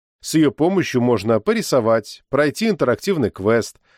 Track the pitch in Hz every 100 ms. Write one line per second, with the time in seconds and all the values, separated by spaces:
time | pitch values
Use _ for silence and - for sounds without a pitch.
0 | _ _ - 156 147 - 160 190 - 127
1 | 123 113 107 110 208 226 - 139 110 113
2 | - - _ 135 147 - 226 185 123 113
3 | - 170 104 - 98 113 101 - _